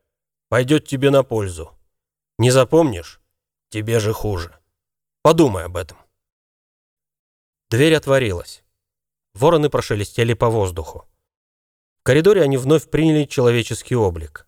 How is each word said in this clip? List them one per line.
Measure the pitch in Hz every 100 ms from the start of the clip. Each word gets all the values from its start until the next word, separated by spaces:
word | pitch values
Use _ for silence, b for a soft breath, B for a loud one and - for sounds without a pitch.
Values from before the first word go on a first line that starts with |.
| _ _ _ _ -
пойдёт | 117 127 151 -
тебе | 139 139
на | 139
пользу. | 131 113 98 85 80 _ _ _ _ _ _ -
Не | 123
запомнишь, | 131 120 156 156 87 - - _ _ _ _ _
тебе | 107 107 113
же | 104
хуже. | 110 107 90 85 _ _ _ _ _ _ _ 151
Подумай | 165 147 92
об | 87 90
этом". | 92 - _ _ _ _ _ _ _ _ _ _ _ _ _ _ _ _ -
Дверь | 113 160 156
отворилась. | 139 135 113 87 - - _ _ _ _ _ _ _
Вороны | - 151 165 147
прошелестели | 123 - 107 101 - 117 117
по | 120
воздуху. | 113 95 85 78 - - _ _ _ _ _ _ _ _ _
В |
коридоре | - 143 180 202
они | 143 135
вновь | 131 156 -
приняли | 156 160 151
человеческий | 143 - 120 117 - 113 - 123
облик. | 98 85 78 -